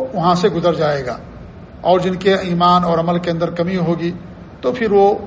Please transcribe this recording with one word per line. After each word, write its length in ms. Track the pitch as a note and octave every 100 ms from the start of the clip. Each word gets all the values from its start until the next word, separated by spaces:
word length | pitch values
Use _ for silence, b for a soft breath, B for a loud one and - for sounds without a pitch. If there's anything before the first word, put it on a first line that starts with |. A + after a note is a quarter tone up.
| C4
وہاں 220 | G3+ E3 F3
سے 140 | G3
گزر 240 | E3+ E3
جائے 320 | D#3 D3+ D3 B2+
گا، 120 | A#2 - - - - - -
اور 180 | - F3+
جن 160 | F3+ F#3
کے 180 | F#3+ F#3+ F#3+
ایمان 340 | E3+ F3 F3+
اور 140 | F3 E3
عمل 220 | E3 F3
کے 120 | F3
اندر 180 | E3 E3+ E3+
کمی 200 | E3+ F#3+
ہوگی 320 | E3 E3 E3+ F3 - - - -
تو 100 | B3
پھر 200 | B3 A3+
وہ 160 | G3+ G3 A3